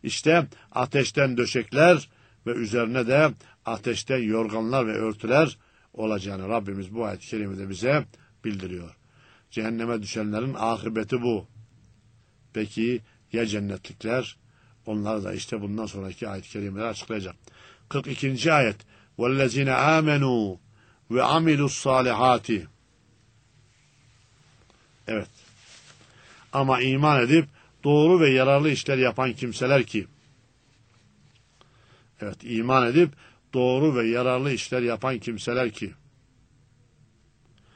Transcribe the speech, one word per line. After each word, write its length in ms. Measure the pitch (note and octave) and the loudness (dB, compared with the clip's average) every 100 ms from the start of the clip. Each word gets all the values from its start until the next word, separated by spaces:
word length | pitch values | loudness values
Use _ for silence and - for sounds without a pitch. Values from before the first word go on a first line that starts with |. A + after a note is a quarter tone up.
İşte 440 | - - D3+ E3+ D3+ - - | -8 -2 2 2 2 -8 -10
ateşten 640 | - B2+ C#3+ B2+ - C#3 A#2+ | -4 -2 0 0 0 0 0
döşekler 720 | A#2 B2+ A2+ C3 E3 E3 - _ _ _ - | -2 -2 -2 4 6 6 2 _ _ _ -6
ve 60 | |
üzerine 540 | A#2+ A2+ A#2+ A#2 B2+ A#2 | -4 -2 0 0 0 2
de 240 | C3+ D#3 - - _ - | 4 4 0 -12 _ -8
ateşten 520 | A2 - G#2 - C3 | -6 -4 -4 -2 -2
yorganlar 680 | A2 A2 A2+ G#2+ A2+ C3+ A2+ | 0 0 -2 -2 -2 0 0
ve 60 | |
örtüler 680 | G#2+ A2 G#2 A2+ C3+ D#3 - _ _ _ | -2 -4 -4 2 4 4 0 _ _ _
olacağını 560 | - A2 G#2 F#2+ G2 F#2+ | -8 -4 -4 -4 -8 -4
Rabbimiz 460 | A2+ G2+ G2 F#2 | -4 -4 -8 -10
bu 100 | A2 | -8
ayet-i 220 | A2 F#2+ - | -6 -8 -8
kerimede 420 | A2 G#2 G2 G2 | -8 -6 -8 -10
bize 340 | F#2+ A#2 D3 C#3+ - _ _ | -4 0 0 -2 -12 _ _
bildiriyor. 520 | A2+ G2+ F#2 F2+ E2+ - _ _ _ _ _ | -10 -8 -10 -12 -14 -20 _ _ _ _ _
Cehenneme 520 | - A2 A2+ A2+ A#2 | -8 -6 -4 -4 -4
düşenlerin 520 | G2+ - G#2+ G#2+ B2+ C3+ | -6 -6 -4 -4 -4 -4
akıbeti 640 | A2+ A2+ A2+ A2 G#2+ B2+ | -2 -2 -4 -6 -4 -2
bu. 240 | A#2+ A2 F2+ - - _ _ _ _ _ _ _ _ | -2 -2 -6 -18 -20 _ _ _ _ _ _ _ _
Peki 480 | A2 G#2+ - A2+ B2 - _ _ | -8 -8 -4 -2 -2 -8 _ _
ya 140 | A2 A#2 | -4 -2
cennetlikler? 880 | G#2 G2+ G2 - - G#2+ B2+ A#2+ - _ _ _ _ - | -2 -4 -8 -12 -12 -4 -4 -4 -12 _ _ _ _ -8
Onlar 380 | G#2+ G#2 A2 | -6 -4 -4
da 100 | F#2+ | -6
işte 260 | F#2+ - A2+ | -8 -8 -8
bundan 260 | G2+ G#2 G#2+ | -8 -8 -8
sonraki 420 | G2+ F#2+ F#2+ A2 | -10 -12 -10 -10
ayet-i 200 | G2 F2+ | -10 -10
kerimeleri 400 | G#2+ G2+ G2 A2+ | -10 -8 -6 -8
açıklayacak. 480 | G#2 - A2 F#2 F2 - - - - _ | -8 -8 -8 -8 -14 -20 -20 -20 -20 _
Kırk 180 | C#3+ C3+ | -6 -6
ikinci 460 | C3+ C#3 C3 D#3 | -6 -4 -2 2
ayet. 240 | D#3 B2 G2+ - _ _ - | 4 2 -2 -12 _ _ -4
"Vellezine 560 | A#2+ C3+ C3+ A#2+ C3+ | 0 2 0 0 0
amenu 840 | B2+ C#3 D#3+ D#3 C#3+ C3+ A#2+ G#2 F#2 _ _ _ _ _ | 2 4 4 4 2 2 2 0 -4 _ _ _ _ _
ve 120 | A#2 | 0
amilus 560 | A#2+ D#3 E3 D3 C#3+ - | 2 4 4 4 2 0
salihati." 880 | C#3 C3 B2+ A2 B2+ B2 - G#2+ E2 _ _ _ _ _ _ _ _ _ _ _ _ _ _ _ _ _ _ _ _ _ _ _ - | 2 2 2 4 4 4 2 -4 -6 _ _ _ _ _ _ _ _ _ _ _ _ _ _ _ _ _ _ _ _ _ _ _ -8
Evet. 200 | A2 G2 _ - _ - - - - _ _ - - - | -6 -8 _ -20 _ -20 -20 -20 -20 _ _ -20 -20 -8
Ama 280 | C3+ C3+ B2+ | -2 0 2
iman 400 | C3 C3+ D3+ C#3+ | 2 2 4 4
edip 280 | A#2+ D#3+ D3+ - _ _ | 6 4 2 -6 _ _
doğru 360 | C#3+ D3 D#3 F3+ | 2 4 6 6
ve 100 | D3+ | 6
yararlı 400 | C3 C3 C#3 D3+ | 4 4 4 2
işler 280 | C3+ - C3+ | 0 -2 0
yapan 340 | B2+ A2+ C3 | 0 0 -4
kimseler 500 | A2 B2+ G#2+ B2+ C#3 | -4 -8 -4 2 2
ki. 220 | A2+ A2 F#2+ _ _ _ _ _ _ _ _ _ _ _ _ _ _ _ _ _ _ _ _ _ | 2 -4 -8 _ _ _ _ _ _ _ _ _ _ _ _ _ _ _ _ _ _ _ _ _
Evet, 160 | G#2 - | -12 -12
iman 440 | A#2 A2+ A#2 C3 A#2+ | -6 -4 2 2 4
edip 240 | C#3 E3+ - - _ _ | 4 4 0 -20 _ _
doğru 420 | C3 B2+ B2+ D#3 B2 | 0 2 4 2 2
ve 120 | A2+ | 2
yararlı 440 | A#2 B2 B2+ C#3 | 0 0 0 -2
işler 300 | B2 - B2+ | -4 -4 -2
yapan 360 | A#2+ A2+ C3 B2+ | -2 -2 -4 -6
kimseler 520 | - A2 - B2 B2 | -6 -8 -4 -2 -2
ki. 220 | G#2 G2+ - _ _ _ _ _ _ _ _ _ _ _ _ _ _ _ _ _ | -4 -12 -12 _ _ _ _ _ _ _ _ _ _ _ _ _ _ _ _ _